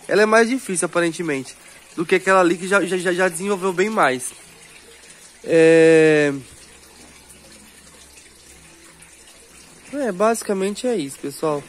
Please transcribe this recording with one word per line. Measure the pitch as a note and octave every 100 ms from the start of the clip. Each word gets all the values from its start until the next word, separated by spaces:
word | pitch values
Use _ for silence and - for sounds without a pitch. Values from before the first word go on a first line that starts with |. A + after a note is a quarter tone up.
| -
ela | F#3+
é | G#3+
mais | A3 A3+
difícil, | C4 - F3 F3
aparentemente, | F3 E3+ D#3 E3 C#3 B2+ - - - - -
do | E3
que |
aquela | F#3 F#3+ F#3+
ali | F3 F3
que | F#3
já, | G3+
já, | G3 F#3
já, | F3+
já | F3 F#3
desenvolveu | E3 G3 G3 F#3+
bem | F3 G#3
mais. | G#3+ D3 B2+ - - - - - - - - - - - -
É... | - E3 D#3+ E3 D#3+ D#3+ D#3 D3+ D3 C#3 B2 - - - - - - - - - - - - - - - - - - - - - - - - - - - - - - - - - -
É, | C#4 B3+
basicamente | F3+ G#3+ A3+ - G3 G3 G#3 B3+
é |
isso, | A3 C#3 -
pessoal. | C#3 C#3 D#3+ D3